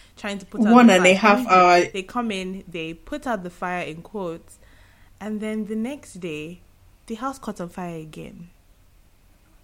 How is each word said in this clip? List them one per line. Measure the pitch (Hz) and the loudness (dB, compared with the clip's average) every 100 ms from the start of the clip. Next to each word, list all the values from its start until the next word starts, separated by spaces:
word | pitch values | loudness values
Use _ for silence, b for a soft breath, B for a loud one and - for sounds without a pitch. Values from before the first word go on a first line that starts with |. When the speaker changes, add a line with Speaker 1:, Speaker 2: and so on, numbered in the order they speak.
| b - | b -14
Speaker 1:
trying | 214 202 | -10 -10
to | 185 | -10
put | - 214 | 0 6
out | |
Speaker 2:
One | 233 233 | 8 8
Speaker 1:
the | |
Speaker 2:
and | 185 180 | 8 6
a | 190 | 4
Speaker 1:
fire, | |
Speaker 2:
half | 214 156 156 | 4 2 4
hour. | 185 180 175 175 | 6 6 6 4
Speaker 1:
they | 196 | -4
come | 190 247 233 | -8 -6 -4
in, | 196 185 190 190 | -6 -8 -10 -12
they | 170 160 | -12 -10
put | 170 - 294 285 | -12 -12 -10 -6
out | 220 | -6
the | 180 | -8
fire | - 185 180 | -10 -8 -6
in | 151 156 | -8 -12
quotes, | - 214 180 170 - _ - _ _ _ _ _ | -14 -10 -10 -10 -16 _ -20 _ _ _ _ _
and | 202 214 | -10 -8
then | 214 220 202 | -6 -6 -6
the | 220 | -6
next | 233 285 - 180 | -6 -8 -16 -14
day, | 170 151 151 180 _ _ _ _ - | -10 -10 -12 -16 _ _ _ _ -14
the | 220 | -10
house | 269 269 | -8 -8
caught | - 196 | -12 -10
on | 175 | -12
fire | 185 175 165 | -10 -12 -12
again. | 156 160 156 - 170 _ _ _ _ _ _ _ _ _ _ _ | -14 -16 -18 -18 -20 _ _ _ _ _ _ _ _ _ _ _